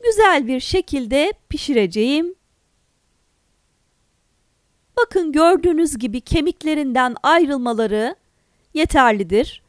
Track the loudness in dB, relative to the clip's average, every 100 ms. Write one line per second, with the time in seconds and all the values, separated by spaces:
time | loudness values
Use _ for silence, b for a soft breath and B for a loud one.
0 | -2 4 4 4 0 -4 -2 -4 -2 -6
1 | -2 0 0 -4 _ -10 -2 0 0 0
2 | 0 0 -2 -8 _ _ _ _ _ _
3 | _ _ _ _ _ _ _ _ _ _
4 | _ _ _ _ _ _ _ _ _ -2
5 | -2 0 -2 2 4 4 2 0 -2 -2
6 | -6 -8 -2 -2 -2 -4 -4 -4 -2 0
7 | 0 -2 2 2 2 0 -2 -2 -2 -2
8 | -4 -6 _ _ _ _ _ -2 0 4
9 | 4 2 0 -2 -2 -6